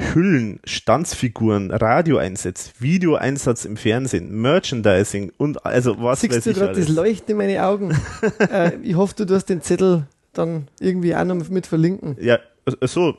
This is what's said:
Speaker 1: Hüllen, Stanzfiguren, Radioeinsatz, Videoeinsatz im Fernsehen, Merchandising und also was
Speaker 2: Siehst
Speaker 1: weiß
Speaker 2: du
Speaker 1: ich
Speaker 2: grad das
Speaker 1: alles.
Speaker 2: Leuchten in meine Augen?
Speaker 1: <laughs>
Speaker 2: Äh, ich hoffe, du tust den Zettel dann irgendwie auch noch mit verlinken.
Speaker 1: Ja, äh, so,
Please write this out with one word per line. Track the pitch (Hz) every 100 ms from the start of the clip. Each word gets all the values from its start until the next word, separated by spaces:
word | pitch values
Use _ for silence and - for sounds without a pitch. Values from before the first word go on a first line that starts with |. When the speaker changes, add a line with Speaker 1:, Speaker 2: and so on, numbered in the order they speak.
| -
Speaker 1:
Hüllen, | 156 196 143 110 -
Stanzfiguren, | - - - 127 170 - 123 - 110 104 95
Radioeinsatz, | 113 110 139 165 123 85 92 90 - - -
Videoeinsatz | 127 185 175 143 127 139 135 117 -
im | 107
Fernsehen, | 110 117 131 92 87 107
Merchandising | 120 180 - 123 104 92 101 101 98 -
und | 143 139 -
also | 123 120 104
was | 120 135
Speaker 2:
Siehst | 220 120
Speaker 1:
weiß | 226
Speaker 2:
du |
Speaker 1:
ich | 190
Speaker 2:
grad | 196
das | 190
Speaker 1:
alles. | 156
Speaker 2:
Leuchten | 156 202 196 -
in | 214
meine | 196 196 185
Augen? | 202 190 156 - -
Speaker 1:
<laughs> | 220 -
Speaker 2:
Äh, | 202 196 170 -
ich | - 170
hoffe, | 196 -
du | 196
tust | 190 -
den | 180
Zettel | - 175 190 175 143 _ _
dann | - 165 165 139 _
irgendwie | 190 185 175 160
auch | 175
noch | 180 160
mit | 190 -
verlinken. | 160 160 190 160 127
Speaker 1:
Ja, | 117 117 - _ -
äh, | 131 123
so, | 165 170